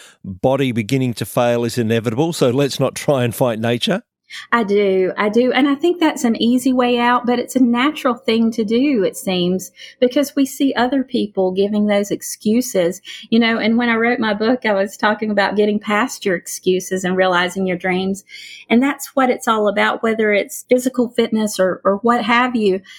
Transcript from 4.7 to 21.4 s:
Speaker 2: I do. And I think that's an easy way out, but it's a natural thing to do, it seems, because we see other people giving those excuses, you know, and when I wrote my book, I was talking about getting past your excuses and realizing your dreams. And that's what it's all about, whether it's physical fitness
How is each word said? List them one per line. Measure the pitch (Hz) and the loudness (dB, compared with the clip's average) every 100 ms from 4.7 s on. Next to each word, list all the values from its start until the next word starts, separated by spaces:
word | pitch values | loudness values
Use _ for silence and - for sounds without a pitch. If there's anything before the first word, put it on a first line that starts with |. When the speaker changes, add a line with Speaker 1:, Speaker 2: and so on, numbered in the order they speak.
| 202 202 190 185 - | 2 2 2 0 0
Speaker 2:
I | 208 | 0
do. | 226 254 | 2 2
And | 254 285 | 2 2
I | 277 | 2
think | 349 349 | 0 2
that's | 311 - | 0 0
an | 240 226 | -2 0
easy | 226 247 262 | 0 2 2
way | 254 247 240 | 2 2 2
out, | 240 247 240 | 2 0 0
but | 247 | -2
it's | - 254 | -2 2
a | |
natural | 240 240 277 302 269 240 | 2 2 0 0 -2 -2
thing | - 226 226 | 0 2 2
to | 226 208 | 0 0
do, | 233 294 247 | 0 2 2
it | 180 - | 0 -2
seems, | 196 185 180 185 - - - - | -4 0 0 -2 -6 -18 -20 -2
because | 247 294 277 - | 0 2 0 0
we | 269 | -2
see | - 277 | 0 -2
other | - 247 277 | 0 0 -2
people | 254 233 202 - 185 | -2 -4 -2 0 0
giving | 185 202 214 208 | 0 0 0 0
those | 202 202 | 0 -2
excuses, | - - - 214 226 247 190 175 190 - - - | -4 -8 -6 0 0 0 0 -2 -2 -12 -20 -2
you | 226 | 2
know, | 226 226 | 2 2
and | 214 226 | 0 0
when | 240 | 0
I | 226 | 0
wrote | 233 247 | 0 0
my | 220 | -2
book, | 208 220 254 220 | 0 0 0 0
I | |
was | 196 208 - | 0 -2 0
talking | 214 220 214 | 0 0 -2
about | 202 196 196 | 0 0 2
getting | 208 208 | 0 0
past | 214 208 247 - 202 | 0 0 0 -2 -2
your | 175 | -2
excuses | - - 185 180 - 185 185 | -4 -6 -2 -2 -2 -4 -2
and | 185 | 0
realizing | 185 175 180 196 185 | 2 2 0 -2 -4
your | 175 | -2
dreams. | 190 180 190 190 - - - - - | -2 -2 -2 -4 -10 -20 -20 -14 0
And | 226 | 2
that's | 269 285 - - | 2 -2 -6 0
what | 254 | 0
it's | 226 - | 0 0
all | 220 208 | 0 0
about, | 208 214 - | 2 0 0
whether | 226 220 214 | -2 0 2
it's | 202 - - - | 2 0 -6 0
physical | 254 254 - 240 | 0 2 -2 -2
fitness | - 233 220 | 0 0 0